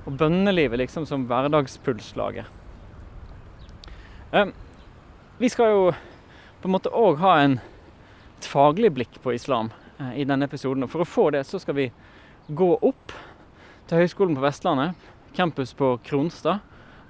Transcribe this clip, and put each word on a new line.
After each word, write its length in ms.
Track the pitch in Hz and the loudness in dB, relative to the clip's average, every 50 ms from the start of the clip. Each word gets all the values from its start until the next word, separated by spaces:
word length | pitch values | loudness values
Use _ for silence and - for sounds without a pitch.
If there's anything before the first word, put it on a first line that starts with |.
Og 160 | - - 139 131 | -10 -10 -4 0
bønnelivet 640 | 160 156 165 180 196 202 196 175 156 127 110 120 127 | 0 2 2 2 2 2 2 2 2 2 2 -2 -2
liksom 240 | 123 - 175 156 | -2 -4 -8 -6
som 180 | 131 147 139 131 | -4 -4 -4 -2
hverdagspulslaget. 1200 | 120 123 123 131 143 151 156 143 127 - - - - 131 104 104 - - 123 107 101 101 95 104 - - - - - - - - - - - - - - - - - - - - - - - - - - - - - - - - - - - - - | -2 0 0 0 2 2 2 0 0 -6 -8 -6 -6 -6 -6 -6 -14 -10 -8 -8 -6 -8 -10 -14 -16 -18 -20 -20 -20 -20 -20 -20 -20 -20 -20 -20 -20 -20 -20 -20 -18 -20 -20 -20 -20 -20 -20 -20 -20 -20 -20 -20 -20 -20 -20 -20 -20 -20 -20 -16 -2
Ehm, 220 | - 170 208 180 - - - - - - - - - - - - - - - - - | 0 0 0 0 -4 -14 -20 -20 -20 -20 -20 -20 -20 -20 -20 -20 -20 -20 -20 -20 -8
vi 120 | - 220 254 | -2 -2 -2
skal 240 | - - 240 220 214 | 2 4 2 4 4
jo 120 | 202 185 180 156 - - - - - - - - - - - - | 4 4 2 0 -2 -8 -20 -20 -20 -20 -20 -20 -20 -20 -20 -20
på 120 | - - 185 | -10 -4 -2
en 60 | 185 | -2
måte 180 | 190 - - - | 0 -2 -2 0
også 280 | - 233 196 156 139 180 | 2 4 4 4 4 4
ha 120 | 196 180 156 | 4 6 6
en, 180 | 143 139 135 120 - - - - - - - - - - - - - - - - | 6 4 2 0 -4 -12 -20 -20 -20 -20 -20 -20 -20 -20 -20 -20 -20 -20 -20 -16
et 100 | - - | -14 -4
faglig 420 | - 147 139 147 147 185 240 220 156 | 2 4 4 4 4 4 2 2 2
blikk 260 | 127 120 - - - | 0 -6 -8 -8 -8
på 140 | - 127 120 | -6 -4 -4
islam, 360 | 120 - - 135 120 110 113 - - - - - | -4 -2 -2 -2 -2 -2 -4 -8 -14 -20 -20 -16
eh, 200 | - 139 127 120 131 | -12 -12 -10 -6 -6
i 40 | 143 | -2
denne 220 | 131 139 135 139 139 | -2 0 -2 -2 -4
episoden. 360 | - 139 - 135 135 135 131 | -6 -6 -6 -4 -4 -4 -4
Og 60 | 117 | -6
for 140 | - 160 170 | -4 -4 -4
å 40 | - | -2
få 180 | - - 226 156 | 0 2 2 2
det 140 | 143 143 135 | 2 0 -4
så 140 | - - 190 | -4 -8 -10
skal 160 | - - 151 | -6 -6 -2
vi 100 | 139 139 123 - - - - - - - - - - - | -2 -2 -4 -4 -12 -20 -20 -20 -20 -20 -20 -20 -20 -16
gå 240 | - 151 147 185 175 165 | -12 -4 0 2 2 2
opp 400 | - - 247 269 - _ - - - - - - - - - - - - - - - - | 4 2 0 0 0 _ -20 -20 -20 -20 -20 -20 -20 -20 -20 -20 -20 -20 -20 -20 -20 -10
til 160 | - 170 165 | -2 2 2
Høgskolen 360 | 175 175 - - 202 185 160 | 2 2 2 0 0 0 0
på 80 | 131 135 | 0 0
Vestlandet, 520 | 143 143 - - 190 160 131 135 170 180 - - - - - - - | -2 -2 -2 -2 -2 0 0 0 -2 -4 -8 -16 -20 -20 -20 -20 -16
campus 420 | - - 180 175 143 - 135 123 - | -4 -2 -2 -2 -2 -4 -8 -8 -4
på 200 | - 139 131 123 120 - | 0 0 0 0 0 -4
Kronstad, 580 | - - 139 139 170 - - - 151 180 202 - - - - - - - - - - | -4 -2 -2 -2 -2 -4 -4 -4 -2 -2 -2 -6 -14 -20 -20 -20 -20 -20 -20 -18 -4